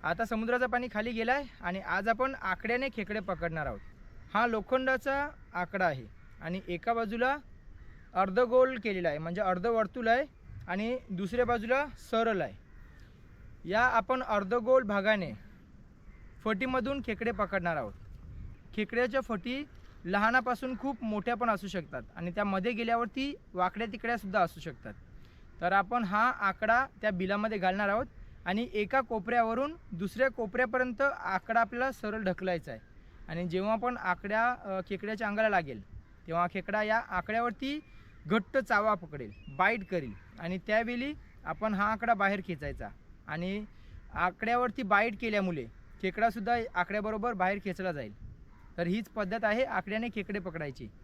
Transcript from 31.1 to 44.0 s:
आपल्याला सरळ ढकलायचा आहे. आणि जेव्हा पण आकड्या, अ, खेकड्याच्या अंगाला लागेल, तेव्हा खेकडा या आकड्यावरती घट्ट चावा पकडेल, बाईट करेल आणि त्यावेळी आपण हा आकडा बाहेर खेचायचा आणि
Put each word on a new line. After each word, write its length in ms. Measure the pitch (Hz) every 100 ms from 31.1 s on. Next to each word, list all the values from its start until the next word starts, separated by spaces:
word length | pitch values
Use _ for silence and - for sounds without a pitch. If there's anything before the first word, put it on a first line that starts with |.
| - - 190 - 226
आपल्याला 320 | 226 240 262
सरळ 300 | - 214 214
ढकलायचा 480 | 196 175 185 175 147
आहे. 100 | 113 - - - - -
आणि 200 | 165 180
जेव्हा 280 | 175 202 220
पण 200 | 240 247
आकड्या, 540 | 185 175 202 214 240
अ, 300 | 247 202 190 180
खेकड्याच्या 400 | 190 202 214 220
अंगाला 200 | 208 220
लागेल, 340 | 196 156 113 95 - - - -
तेव्हा 200 | 165 175
खेकडा 300 | 196 180 208
या 160 | 214 220
आकड्यावरती 840 | - 185 175 220 240 202 262 294 - - - - -
घट्ट 320 | 214 190 269
चावा 360 | 226 214 214
पकडेल, 360 | 202 165 147 113 98 -
बाईट 360 | 135 190 233
करेल 280 | 185 180 131 101 - -
आणि 200 | 165 185 196
त्यावेळी 480 | 214 233 240 269 302 - -
आपण 300 | - - 220
हा 180 | 196 208
आकडा 220 | 220 233
बाहेर 260 | 226 196 202 190
खेचायचा 420 | 165 143 139 107 - - - -
आणि 380 | 156 180 202 214 - - -